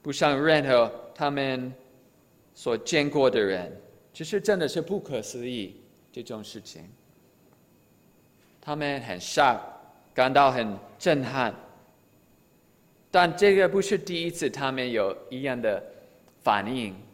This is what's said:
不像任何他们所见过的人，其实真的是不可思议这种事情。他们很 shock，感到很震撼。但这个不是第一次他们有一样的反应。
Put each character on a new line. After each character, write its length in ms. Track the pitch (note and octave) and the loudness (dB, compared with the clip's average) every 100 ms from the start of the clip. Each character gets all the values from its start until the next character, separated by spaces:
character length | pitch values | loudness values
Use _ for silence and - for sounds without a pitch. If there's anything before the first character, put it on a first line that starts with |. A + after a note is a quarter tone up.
不 100 | D3 | -8
像 280 | C3+ D3+ C#3 | 0 2 4
任 240 | D#3 D3+ C#3 | 4 4 6
何 240 | B2 A#2 - - - | 4 4 -2 -16 -4
他 160 | C#3+ | -4
们 420 | C#3+ C3+ C3 B2+ B2+ _ _ _ _ _ _ _ | -2 -4 -4 -8 -14 _ _ _ _ _ _ _
所 240 | - B2 A#2 | -10 -4 -4
见 320 | - D#3+ C#3+ | 0 0 2
过 220 | C#3+ C3 | 2 4
的 80 | A2+ | 4
人， 320 | G2 F#2 F2 - - _ _ | 0 -2 -6 -14 -20 _ _
其 120 | - D#3+ | -16 -4
实 160 | G#3 | -2
真 180 | - G3 | 0 0
的 80 | D3+ | 0
是 140 | F3 | -4
不 180 | D#3 G3 | -4 -8
可 220 | - B2+ | -6 -8
思 280 | G#2 B2+ B2 | -8 -10 -8
议 300 | B2 F#2 - _ _ _ | -8 -10 -14 _ _ _
这 100 | - | -18
种 220 | A2+ A2 | -14 -14
事 160 | G#2 A2 | -14 -18
情。 240 | - E2 E2+ - _ _ _ _ _ _ _ _ _ _ _ _ _ _ _ _ | -18 -20 -20 -20 _ _ _ _ _ _ _ _ _ _ _ _ _ _ _ _
他 160 | - D3+ | -8 -4
们 240 | C#3+ C#3 | -4 -4
很 140 | A#2+ F2+ | -6 -10
shock， 440 | - - C#3 A2 - - - _ _ | -2 4 4 4 -6 -18 -20 _ _
感 200 | - B2+ | 0 4
到 180 | C3+ C#3 | 6 6
很 260 | B2+ A2 G2 - - | 4 -4 -8 -16 -4
震 260 | F3+ D3 | 0 0
撼。 320 | B2 C3+ A#2 - - - _ _ _ _ _ _ _ _ _ _ _ _ _ | 0 -2 -4 -4 -20 -20 _ _ _ _ _ _ _ _ _ _ _ _ _
但 280 | F#3 F3 - | 2 2 4
这 180 | G3+ G3 | 4 6
个 140 | F3+ | 4
不 120 | G3 | 2
是 160 | F#3 F#3+ | 0 -2
第 260 | - F3 | -2 -6
一 60 | E3+ | -6
次 200 | E3 C#3 | -4 -4
他 200 | C#3 C#3 | -2 -4
们 220 | C3 B2 | -4 -2
有 260 | A2+ G2 - - | 0 0 -4 -12
一 140 | B2+ | -8
样 160 | C#3 B2 | -6 -2
的 220 | A2+ G2 - - - _ _ _ | -2 -2 -8 -20 -20 _ _ _
反 240 | - G#2 G2+ B2+ | 0 0 0 -6
应。 180 | G#2+ F#2+ - | -6 -10 -20